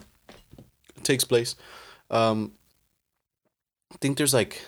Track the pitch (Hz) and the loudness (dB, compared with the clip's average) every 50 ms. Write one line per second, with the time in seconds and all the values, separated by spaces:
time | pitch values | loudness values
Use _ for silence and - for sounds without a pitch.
0 | - _ _ _ _ - - - _ _ - - - _ _ _ _ _ - - | -20 _ _ _ _ -20 -20 -20 _ _ -20 -20 -20 _ _ _ _ _ -20 -10
1 | - - 139 127 - - 127 117 117 - - - - - - - - - - _ | -2 -2 0 0 0 2 2 0 0 0 -8 -12 -16 -20 -20 -20 -20 -20 -20 _
2 | _ - 117 113 113 113 110 110 107 104 - _ _ _ _ _ _ _ _ _ | _ -2 0 2 2 2 0 -2 -4 -8 -10 _ _ _ _ _ _ _ _ _
3 | _ _ _ _ _ _ _ _ _ _ _ _ _ _ _ _ _ _ - - | _ _ _ _ _ _ _ _ _ _ _ _ _ _ _ _ _ _ -12 -4
4 | - 139 139 131 151 131 135 127 131 - - - - | -4 -2 -2 0 0 2 2 2 0 0 -6 -18 -18